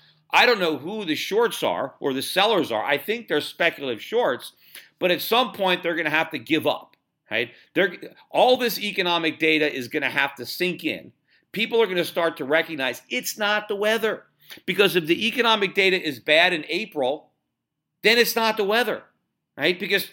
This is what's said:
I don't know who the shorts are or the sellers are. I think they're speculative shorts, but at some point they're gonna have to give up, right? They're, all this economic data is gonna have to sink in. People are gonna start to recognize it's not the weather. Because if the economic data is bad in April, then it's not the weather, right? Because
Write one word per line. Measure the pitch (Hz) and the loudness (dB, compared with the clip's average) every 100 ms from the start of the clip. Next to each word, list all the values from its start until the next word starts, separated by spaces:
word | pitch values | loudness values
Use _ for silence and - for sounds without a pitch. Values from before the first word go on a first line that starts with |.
| _ _ - | _ _ 0
I | 170 233 | 4 4
don't | 226 | 4
know | 175 143 | 0 -2
who | 156 214 | -6 -8
the | 180 143 | -4 -4
shorts | - 202 233 - | -2 0 0 0
are | 117 87 113 - | -2 -2 -4 -4
or | 139 | -4
the | 131 | -4
sellers | 123 180 208 208 117 | -2 2 2 2 0
are. | 107 | -2
I | 107 143 | 0 -2
think | - 233 220 | -2 -6 -2
they're | 151 | -4
speculative | - - 170 - 139 110 | -4 -2 -2 -2 -8 -8
shorts, | - 226 202 120 - _ _ - - - | -4 0 0 -2 -8 _ _ -20 -20 -2
but | 180 | 0
at | 170 | 0
some | - 233 226 | 2 0 0
point | 185 185 180 | 0 0 0
they're | 170 165 | -2 -2
gonna | 156 | 0
have | 156 160 | 0 0
to | 147 | -4
give | 113 156 147 | 0 0 2
up, | - - _ _ _ - | -2 -6 _ _ _ -6
right? | 110 120 - _ | -4 -4 -8 _
They're, | 151 190 - - - - | 0 0 -2 -16 -20 -4
all | 156 226 254 | 2 4 4
this | 240 - | 2 -2
economic | 208 196 175 170 165 - | -6 -2 0 0 0 0
data | 160 156 151 | 2 2 2
is | 135 120 | -2 -6
gonna | 147 135 | -4 -2
have | 143 139 - | 0 -2 -4
to | 120 | -12
sink | - 180 160 | -4 -4 -2
in. | 156 92 64 _ _ _ _ | -6 -8 -10 _ _ _ _
People | - 220 233 | -6 -2 2
are | 214 | 2
gonna | 180 | 0
start | 160 185 165 160 | -2 0 -2 -2
to | |
recognize | 135 160 165 156 131 120 - | 0 0 0 -4 -4 -6 -6
it's | 247 - - | -6 -6 -4
not | 208 208 208 | 0 0 -2
the | |
weather. | 202 208 220 214 185 _ _ - - | -2 0 2 0 -4 _ _ -20 -14
Because | - 190 196 | -6 2 4
if | 175 156 | 4 0
the | 175 220 | 0 0
economic | 254 226 220 196 | 0 2 2 0
data | 196 190 185 | 2 2 2
is | 160 123 | -2 -6
bad | - 156 180 | 2 4 4
in | 170 147 | 2 -4
April, | 170 214 151 127 156 - _ _ _ _ _ _ _ | -6 -6 -4 -2 -2 -8 _ _ _ _ _ _ _
then | 202 233 | 2 4
it's | 220 233 | 4 2
not | 226 220 | 0 0
the | |
weather, | 196 220 220 147 - _ _ _ _ - | 2 2 0 -4 -10 _ _ _ _ -2
right? | 151 185 | 0 0
Because | 196 190 - | 0 -2 -2